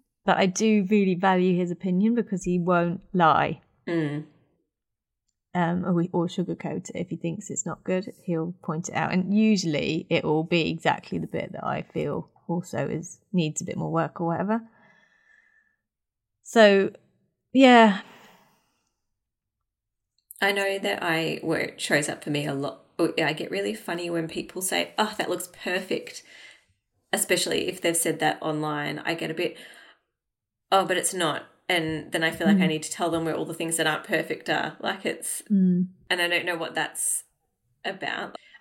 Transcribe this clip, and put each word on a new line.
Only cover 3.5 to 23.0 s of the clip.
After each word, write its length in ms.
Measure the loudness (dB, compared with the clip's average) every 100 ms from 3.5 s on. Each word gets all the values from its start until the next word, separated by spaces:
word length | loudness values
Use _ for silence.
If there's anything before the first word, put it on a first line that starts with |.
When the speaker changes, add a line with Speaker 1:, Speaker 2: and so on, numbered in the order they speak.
| -4 _ _ -4
Speaker 2:
Mm. 380 | -2 -2 -4 -10 _ _ _ _ _ _ _ _ _ _ _ _ -2
Speaker 1:
Um, 300 | 0 0 0
or, 180 | 0 0
or 140 | 0 -2
sugarcoat 640 | -2 -4 -6 -6 -8 -8
it. 60 | -10
If 140 | -8
he 60 | -6
thinks 320 | -6 -6 -8
it's 160 | -8 -8
not 180 | -8
good, 300 | -4 -4 -4 -10
he'll 300 | -4 -2 -4 -6
point 260 | -6 -6 -4
it 60 | -4
out. 160 | 0
And 220 | 0 2 4
usually 680 | 4 4 2 -2 0 -2 0
it 140 | 0
will 200 | 2 0
be 260 | 2 0 0
exactly 480 | 0 -2 -2 -4 -8
the 100 | -6
bit 240 | -6 -8
that 100 | -8
I 180 | -6 -6
feel 480 | -6 -6 -4 -6 -10 _ -6
also 400 | -6 -4 -6 -4
is, 320 | -6 -8 -16 _
needs 280 | 0 0 -2
a 40 | -4
bit 120 | -4
more 140 | -2
work 300 | -2 -2 -4
or 60 | -4
whatever. 340 | -2 -2 -4 -6 _ _ _ _ _ _ _ _ _ _ _ _ _ _ _ _ _
So, 480 | 0 8 8 8 4 -4 _ _ _ _ _
yeah. 480 | 8 10 12 10 6 -4 -20 -20 -20 _ _ _ _ _ _ _ _ _ _ _ _ _ _ _ _ _ _ -20 -2
Speaker 2:
I 100 | 0
know 260 | 0 0 -2
that 200 | -2 -2
I, 360 | 0 0 -2 -4
where 180 | -2 -2
it 220 | -4 -6
shows 280 | -2 0 0
up 140 | -6
for 60 | -4
me 160 | -4 -2
a 80 |
lot, 320 | -4 -6 -8 _
I 340 | -2